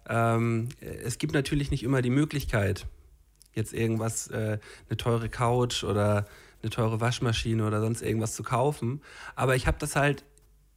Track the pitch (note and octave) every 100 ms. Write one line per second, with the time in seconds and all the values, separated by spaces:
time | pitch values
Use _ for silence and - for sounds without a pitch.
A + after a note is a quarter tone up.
0 | - A#2 A#2 A2+ A#2 A2+ A#2+ - - -
1 | A#2+ - D#3 D#3 C3+ D3 C#3 C#3+ A#2+ C3+
2 | B2 C3 D3+ D3 - A2+ G2 F#2+ - -
3 | - - _ _ _ - G#2+ - A2+ A2
4 | A2+ - - A2 A2 G#2+ - - - A2
5 | - A#2 A2+ - A#2+ A#2+ B2 - - G2+
6 | G#2 G#2 G2+ - - - A2+ A#2 A2 A2
7 | A#2 B2 B2 A2+ - A2+ G#2+ G#2+ A2 A#2
8 | A2+ A2 A2+ - - A#2+ C3+ D3 A#2 C#3+
9 | - - - - B2+ C3 - D#3 D3+ D3
10 | C#3+ C#3 - _ _ _ _